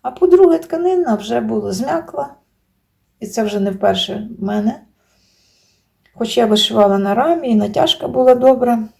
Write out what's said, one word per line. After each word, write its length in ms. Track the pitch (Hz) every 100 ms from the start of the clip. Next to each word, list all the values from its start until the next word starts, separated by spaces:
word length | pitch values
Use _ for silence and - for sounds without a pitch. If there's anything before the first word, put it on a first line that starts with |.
А 100 | 254
по-друге, 480 | - 359 359 359 330
тканина 560 | - 330 349 370 311 208
вже 240 | 202 240
була 320 | 220 220 202
зм'якла, 640 | 196 269 320 320 294 269 - _ _ _ _ _ _ _ _
і 80 | 202
це 160 | -
вже 160 | 208 208
не 120 | 196
вперше 580 | 190 202 196 - 208 214 180
в 40 |
мене. 380 | 190 208 208 - _ _ _ _ _ _ _ _ _ _ _ _ _
Хоч 240 | - 226 -
я 80 | 220
вишивала 520 | 208 - 220 202 196
на 180 | 196 214
рамі, 340 | 302 339 269
і 60 | 214
натяжка 520 | 208 214 - - -
була 280 | 254 254 247
добра 540 | 262 254 240 233 214